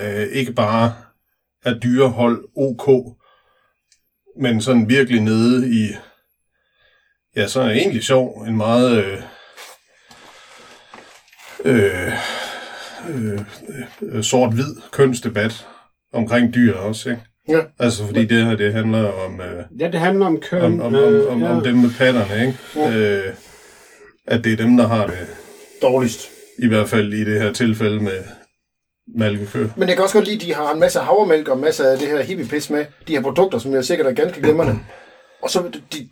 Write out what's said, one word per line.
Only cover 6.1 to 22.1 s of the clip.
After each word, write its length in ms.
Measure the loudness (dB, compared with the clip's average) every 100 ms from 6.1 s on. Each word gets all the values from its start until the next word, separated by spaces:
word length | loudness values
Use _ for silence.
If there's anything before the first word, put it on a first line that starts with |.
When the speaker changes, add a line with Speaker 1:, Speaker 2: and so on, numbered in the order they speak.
| _ _ _ _ _ _ _ _ _ _ _ _ -4
Speaker 1:
ja, 120 | -2
så 140 | 0
er 60 | 0
det 100 | 2
egentlig 260 | 0 -2
sjov, 400 | 2 2 2 -6 -4
en 100 | -2
meget, 460 | 2 4 4 2
øh, 180 | 0 -6 -14 -20 -20 -20 -20 -20 _ _ _ -20 -20 -20 -20 -20 -20 -20 _ -20 -20 -20 _ _ -20 -4 0
øh, 480 | 2 2 0 -6 -6 -8 -10 -12 -14 -16 -16 -18 -16 -10
øh, 300 | -6 -6 -6 -10 -18 -16 -14 -14 -12
øh, 220 | -10 -6
sort-hvid 520 | 0 2 2 0 -4 -8 -8
kønsdebat 760 | 2 2 2 -4 -4 -4 -6 -18 -20 _ _ _
omkring 400 | -4 0 2 2
dyr 200 | 4 2 2
også, 340 | -4 -6 -6
ikke? 120 | -8 -12 _ 0
Speaker 2:
Ja. 100 | 0 0 -2
Speaker 1:
Altså, 260 | -2 -2 -2
fordi 200 | 0 2
det 200 | 2 2
her, 100 | 0
det 180 | 0
handler 380 | 0 0 0 0
om... 300 | -4 -8 -10
Øh, 220 | -10 -12 -12 -6
Speaker 3:
Ja, 80 | -4
det 80 | 0
handler 260 | 0 2 2
om 160 | 0
køn, 200 | -2 0
Speaker 1:
om, 120 | 0 0
om, 40 | 0
om, 100 | 4
Speaker 3:
øh, 360 | 6 6 4
Speaker 1:
om, 100 | 0
Speaker 3:
ja. 80 | 0
Speaker 1:
om 120 | 0
dem 120 | 2 4
med 140 | 4 4
patterne, 480 | 2